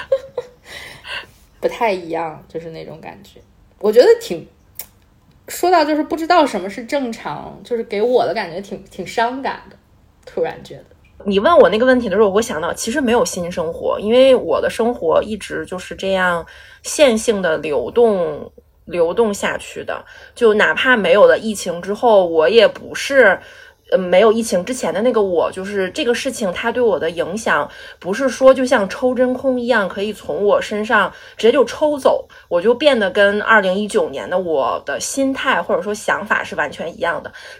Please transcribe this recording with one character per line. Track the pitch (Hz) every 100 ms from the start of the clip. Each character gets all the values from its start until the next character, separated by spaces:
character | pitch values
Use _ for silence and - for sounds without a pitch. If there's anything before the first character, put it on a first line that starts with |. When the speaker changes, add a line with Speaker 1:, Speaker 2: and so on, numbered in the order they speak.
| - 523 - 494 - _ - - - - - - - _ _ _
Speaker 1:
不 | -
太 | - 233
一 | 185 165
样， | 165 165 156 -
就 | 165
是 | 165
那 | 160
种 | 160 156
感 | - 202
觉。 | - - _ _ _ -
我 | 208
觉 | 220
得 | 381 466
挺， | - 165 - _ _ - - _ _ _ _ _ -
说 | - 349
到 | 349
就 | 302
是 | 302
不 | 302 311
知 | 330
道 | 349 285
什 | 196
么 | 190
是 | 226
正 | 233 285 247
常， | 220 165 147 - -
就 | - 233
是 |
给 | 233 202
我 | 240 247 143
的 |
感 | 220 175
觉 | 170
挺， | 202 190 -
挺 | - 175
伤 | - 233 262
感 | 240 - -
的， | - _ _ _ _
突 | - 185
然 | 160 -
觉 | - 139
得。 | - _ _ - 208
Speaker 2:
你 | 196
问 | 277 330
我 | 180
那 | 214
个 |
问 | 262 254
题 | 233
的 | 196
时 |
候， | 208
我 |
会 | 196
想 | 220 156
到 | 165
其 | - 226
实 | 285
没 | 240
有 | 233
新 | 175 190 175
生 | 180 165
活， | - - -
因 | 208
为 | 247 269
我 | 240 165 120
的 | 113
生 | - 226
活 | 247 165 160
一 | 208 202
直 | - 156 160
就 | 185
是 | -
这 | 170 190
样 | 190 180 170 165 - - -
线 | - - 277 220
性 | - 202
的 | 175 151
流 | 156 131 120
动， | 233 233 190 160 139 - - _ _
流 | - 170 165
动 | 185 220
下 | 202 185 -
去 | - -
的。 | 139 76 - - -
就 | - 233
哪 | 208 160
怕 | 160 262 240
没 | 180
有 | 202 170
了 | 156
疫 | 220
情 | 196 185 170
之 | 180
后， | 208 247 208 175
我 | 165 160
也 | 226 190
不 | - -
是， | 147 - 277 214 170 - - - _ -
呃， | 185
没 | 180 185
有 | 220
疫 | 226
情 | 226 180
之 | 196
前 | 254 202
的 | 170
那 | 240
个 | 226
我， | 196 165 151
就 | 190
是 | 190 202 185
这 | 240
个 | 240
事 | 240 269
情 | 240 196
它 | 165 233
对 | 247
我 | 233 147
的 | 160
影 | 170 156 214
响， | 226 156 143 - - -
不 | -
是 | 214 269
说 | - 262
就 | 254 254
像 | 247 190
抽 | - 254
真 | 247 254
空 | 254 269 247
一 | 240
样， | 233 180
可 | 196
以 | 214
从 | 208 - 151
我 | 202 170
身 | - 208
上 | 214 220 175 - - -
直 | 220
接 |
就 | 277
抽 | 233 - 302 294
走， | - - - - -
我 | 175
就 | 202
变 | 240 294 247
得 | 190
跟 | 196 202 208
二 | - 214
零 | 190
一 | 190 208
九 | 190 151
年 | 135 104
的 | 180
我 | 175 147 120 85
的 | - 123
心 | - 269 269
态 | 262 277 185
或 | -
者 | 196
说 | 202
想 | 208 - 143 202
法 | -
是 | -
完 | 147 147
全 | - 165
一 | -
样 | 170 151
的， | - - -